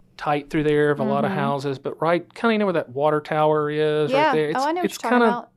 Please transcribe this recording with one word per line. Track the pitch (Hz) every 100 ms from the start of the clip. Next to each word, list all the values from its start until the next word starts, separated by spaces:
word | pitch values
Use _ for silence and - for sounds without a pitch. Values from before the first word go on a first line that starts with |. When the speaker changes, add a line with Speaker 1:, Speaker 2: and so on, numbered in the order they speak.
| _ -
Speaker 1:
tight | 151 147 143
through | 160
there | 151 147 147
of | 143
a |
lot | 143 139 143
of |
Speaker 2:
Mm-hmm. | 143
Speaker 1:
houses, | 139 139 139 135
but | 143 -
right, | 156 175 - -
kinda, | 233
you | 214
know | 202
where |
that | 165 -
water | 127 151 151
tower | 147 156 156 156 147
is, | 151 151 151 151
Speaker 2:
Yeah. | 269 311
Speaker 1:
right |
there. | 160 151
It's, | 247
Speaker 2:
Oh, | 285
I |
know | 349
what | 339
Speaker 1:
it's | -
Speaker 2:
you're | 233
talking | 247
Speaker 1:
kinda | 226
Speaker 2:
about. | 240 -